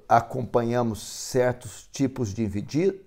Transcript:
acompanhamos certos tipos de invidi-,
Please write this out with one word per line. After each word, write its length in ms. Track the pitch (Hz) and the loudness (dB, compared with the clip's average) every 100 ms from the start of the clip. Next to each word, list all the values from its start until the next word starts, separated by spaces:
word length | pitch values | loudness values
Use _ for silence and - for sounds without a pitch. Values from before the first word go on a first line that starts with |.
| - | 4
acompanhamos 960 | 117 117 127 113 123 117 120 117 104 | 4 4 -6 0 0 2 2 0 -2
certos 880 | - - - 131 123 123 107 - - | -8 -12 -2 2 2 0 -8 -16 -10
tipos 400 | - 135 131 113 | -2 -2 0 -4
de 120 | 98 | -2
invidi-, 580 | 110 95 120 147 196 190 | -2 -2 -2 0 2 0